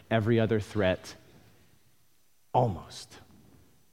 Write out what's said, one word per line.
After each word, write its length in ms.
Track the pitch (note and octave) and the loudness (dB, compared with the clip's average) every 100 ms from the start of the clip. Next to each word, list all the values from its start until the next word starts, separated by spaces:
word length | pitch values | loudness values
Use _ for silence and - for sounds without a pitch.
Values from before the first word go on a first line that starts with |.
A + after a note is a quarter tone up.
| - | -2
every 300 | A2+ G#2+ A#2 | 0 2 2
other 220 | A2 G#2+ | 2 0
threat, 560 | G2 G#2+ F#2 F2+ - - - - - - - - _ _ _ _ _ _ _ | -2 0 2 0 -4 -20 -20 -20 -20 -20 -20 -20 _ _ _ _ _ _ _
almost. 640 | B2 B2 E2+ - - - - - - - - - - _ | 0 0 -2 -10 -18 -18 -20 -20 -20 -20 -20 -20 -20 _